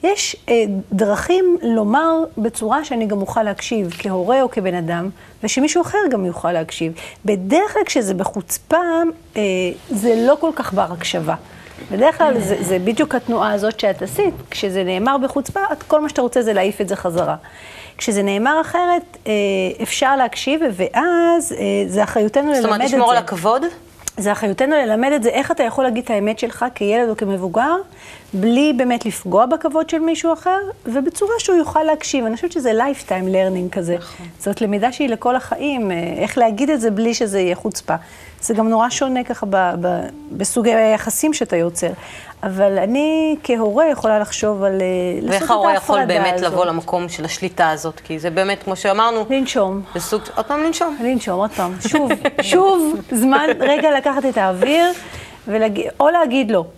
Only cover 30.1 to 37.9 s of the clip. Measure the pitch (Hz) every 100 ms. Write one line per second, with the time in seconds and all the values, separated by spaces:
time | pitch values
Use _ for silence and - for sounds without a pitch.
30.1 | 320 330 320 359 381 392 480 - 240 285
31.1 | 330 403 466 - 359 311 302 311 302 -
32.1 | 277 226 233 349 339 247 220 262 277 -
33.1 | 185 185 190 190 185 180 196 170 175 175
34.1 | - 170 - - 202 214 202 233 254 285
35.1 | 220 240 254 - 233 285 269 208 175 175
36.1 | 180 208 - 233 208 269 302 226 202 226
37.1 | 226 220 196 180 180 220 - -